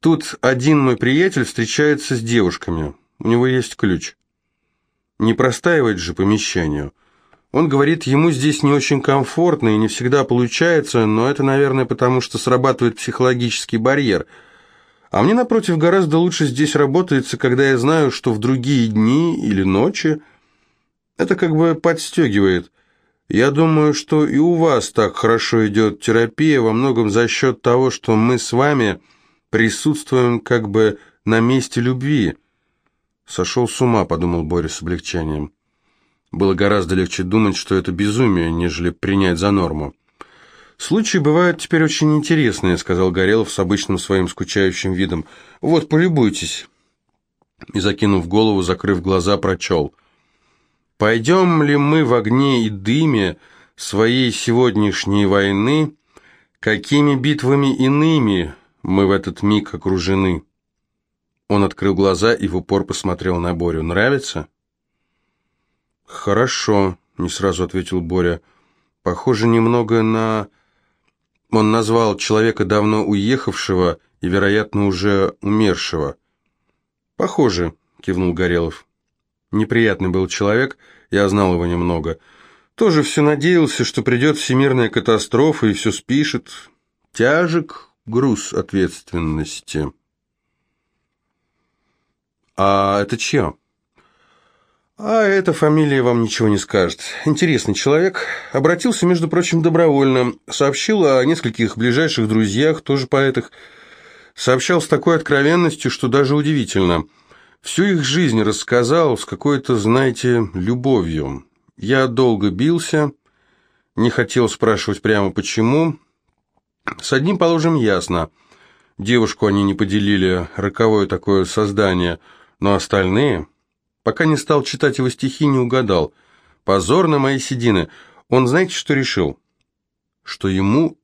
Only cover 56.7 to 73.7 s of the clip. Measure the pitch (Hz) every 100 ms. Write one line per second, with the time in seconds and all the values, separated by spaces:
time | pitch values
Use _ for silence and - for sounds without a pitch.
56.7 | 110 - 143 147 139 127 147 123 139 139
57.7 | 131 131 143 156 160 113 95 80 - _
58.7 | _ - 95 98 98 95 82 101 104 101
59.7 | 87 95 95 87 95 95 85 - _ _
60.7 | _ _ _ _ _ _ _ _ 104 98
61.7 | - 98 92 98 90 107 117 98 90 82
62.7 | 98 95 90 95 85 92 90 87 87 87
63.7 | 80 80 87 117 139 - - 76 _ _
64.7 | _ _ _ _ _ _ _ _ _ _
65.7 | _ _ _ _ - - 101 127 - -
66.7 | 104 98 90 _ - 87 - 98 85 87
67.7 | 92 87 92 82 90 87 82 _ _ _
68.7 | _ _ _ - 90 - 113 117 113 113
69.7 | 120 110 113 110 110 110 110 101 _ _
70.7 | _ _ _ _ _ _ _ _ 110 107
71.7 | 110 107 117 113 101 - 107 113 107 98
72.7 | 104 107 107 98 104 104 131 - 98 -